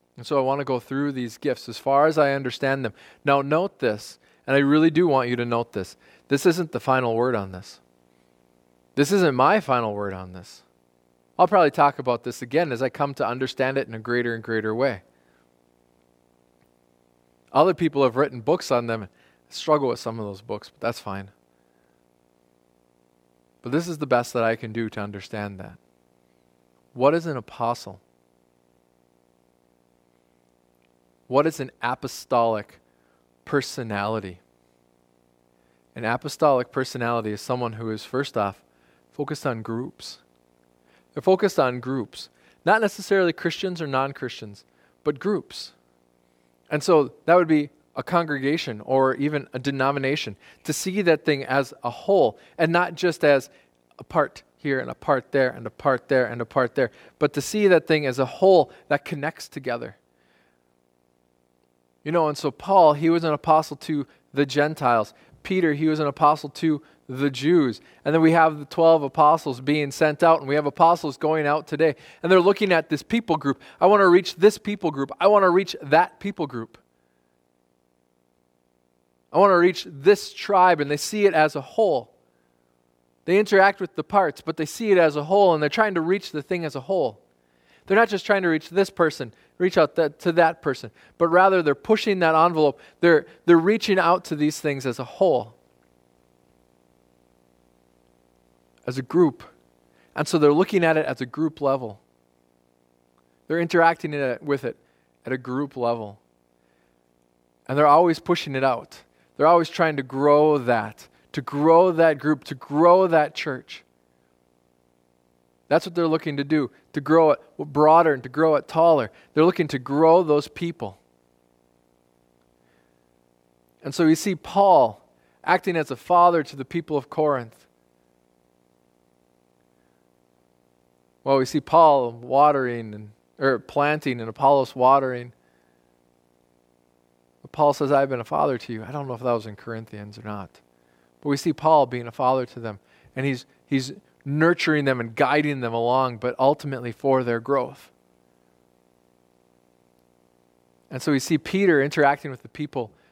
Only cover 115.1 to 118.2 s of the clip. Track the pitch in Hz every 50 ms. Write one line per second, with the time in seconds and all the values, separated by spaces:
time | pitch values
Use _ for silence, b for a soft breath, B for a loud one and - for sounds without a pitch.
115.1 | _ _ _ _ _ _ _ _ _ _ _ - 143 170 - 190 170 175 170 160
116.1 | 156 156 - 160 143 143 143 143 160 151 131 - b b b b - 147 135 147
117.1 | 160 165 160 151 139 - - _ _ - 147 151 135 147 156 156 160 170 165 160
118.1 | 139 127